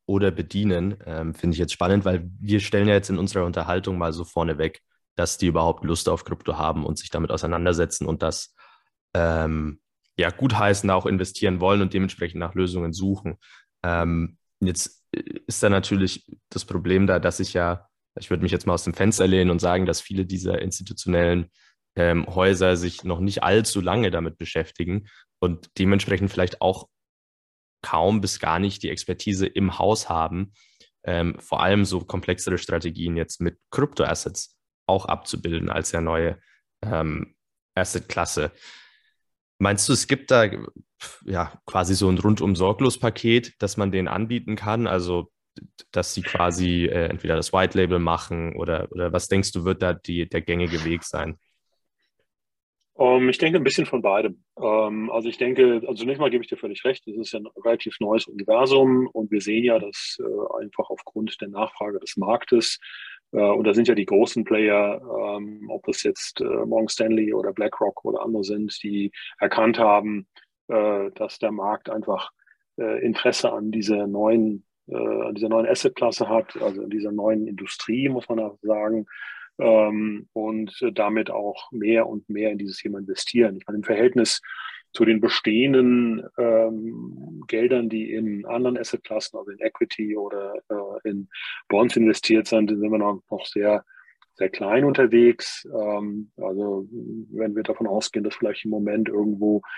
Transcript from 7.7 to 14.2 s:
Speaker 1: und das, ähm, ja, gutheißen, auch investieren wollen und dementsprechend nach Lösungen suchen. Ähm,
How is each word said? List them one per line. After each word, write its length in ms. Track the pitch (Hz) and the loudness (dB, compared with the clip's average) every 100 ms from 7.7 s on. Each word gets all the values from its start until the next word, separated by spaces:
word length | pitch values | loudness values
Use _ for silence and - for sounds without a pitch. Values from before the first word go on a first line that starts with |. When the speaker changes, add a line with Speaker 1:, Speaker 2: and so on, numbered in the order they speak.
| 85 80 - 76 | 2 0 -2 -4
Speaker 1:
und 160 | 80 | -2
das, 320 | 82 - - _ - _ _ _ _ | -2 -4 -10 _ -20 _ _ _ _
ähm, 680 | 87 85 80 80 78 76 76 _ _ _ - | 0 0 2 0 -2 -4 -8 _ _ _ -2
ja, 140 | 85 | -2
gutheißen, 580 | - 131 104 104 101 98 | 0 0 2 2 2 2
auch 160 | 92 - | 2 2
investieren 560 | 95 90 - 101 90 | -2 -2 -2 -2 2
wollen 200 | 90 101 | 2 4
und 120 | 92 | 2
dementsprechend 460 | 95 92 - 87 82 | 0 -2 -2 -8 -6
nach 160 | 85 - | -6 -2
Lösungen 380 | 90 90 85 | -2 0 -4
suchen. 440 | 82 95 98 95 85 _ - _ _ | -4 -2 -2 -4 -10 _ -20 _ _
Ähm, 560 | 90 85 85 85 | -2 0 0 0